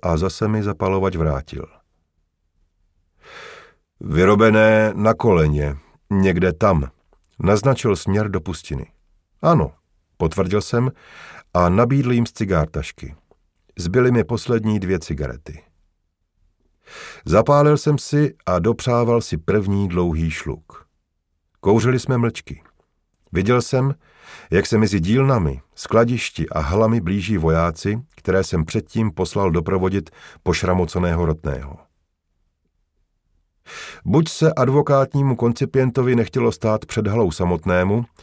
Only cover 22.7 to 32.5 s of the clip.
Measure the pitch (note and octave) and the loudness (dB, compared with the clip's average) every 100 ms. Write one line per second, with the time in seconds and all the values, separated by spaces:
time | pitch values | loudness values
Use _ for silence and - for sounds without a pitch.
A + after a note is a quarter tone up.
22.7 | _ _ _ _ _ _ E2 G2 B2 - | _ _ _ _ _ _ -2 2 0 0
23.7 | C3 C3+ C#3 _ _ - - - F2+ - | -2 -2 -4 _ _ -20 -20 -2 0 2
24.7 | A2 G#2+ G2 E2+ B2 C3+ B2 D#2 C2 - | 2 2 2 2 2 2 2 0 -4 -14
25.7 | - - A2 A#2+ A#2+ - - D#2+ E2 D2 | -18 0 2 2 0 -6 -6 -6 -4 -2
26.7 | G2 A2 A#2 E2+ G2+ F#2 G2+ D#2+ D#2+ E2+ | 0 2 0 -2 -4 -2 -2 2 2 0
27.7 | - G2+ A2 - _ - F#2+ - F2 D#2 | -2 -6 -6 -10 _ -2 0 0 -2 -2
28.7 | G#2+ - A2+ A2 F2 F2 G#2+ F#2+ E2+ D#2+ | -4 -4 -4 -2 -2 -4 0 0 0 0
29.7 | F#2 F#2 G2 D#2+ - - - - E2 F2 | -2 0 -2 -6 -16 -20 -6 -2 0 0
30.7 | F2+ E2+ F2+ F2 E2+ E2 D#2 D2 C2+ C#2 | 0 0 -2 -2 0 -2 -2 -6 -8 -10
31.7 | C#2 _ _ _ _ _ _ _ | -18 _ _ _ _ _ _ _